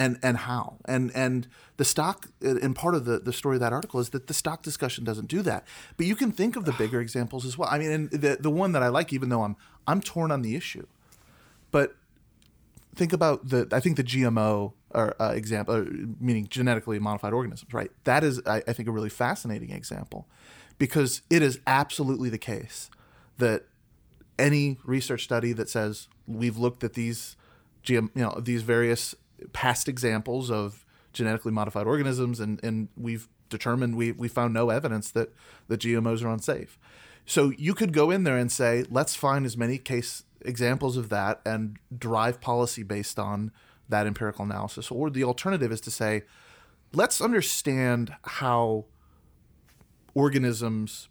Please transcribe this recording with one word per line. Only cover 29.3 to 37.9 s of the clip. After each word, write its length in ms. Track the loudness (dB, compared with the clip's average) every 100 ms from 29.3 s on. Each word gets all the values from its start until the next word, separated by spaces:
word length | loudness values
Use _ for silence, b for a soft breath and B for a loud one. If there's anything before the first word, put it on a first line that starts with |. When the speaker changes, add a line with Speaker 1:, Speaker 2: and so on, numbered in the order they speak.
| -20 -14
Speaker 1:
past 360 | -2 0 2 -2
examples 600 | -2 0 0 -2 -4 -2
of 360 | -2 -2 -6 _ b b
genetically 400 | -4 0 0 0
modified 340 | -2 -2 -2 0
organisms, 540 | 2 2 0 0 -2
and, 180 | -4 -4
and 240 | -2 -2 -4 -6
we've 320 | -6 -6 -8 _ -10
determined, 440 | -4 0 2 2
we, 180 | 0 -2
we 140 | -2 -4
found 280 | 0 0
no 160 | 2 2
evidence 400 | 2 0 -4 -2
that 240 | -2 -2 -6 B B B
the 80 | -2
G 180 | 0
M 120 | 2 2
Os 160 | 0
are 80 | -2
unsafe." 480 | -2 -2 -4 -6 -18 B B B B B
So 240 | 4 4 2
you 160 | 0
could 180 | 2 2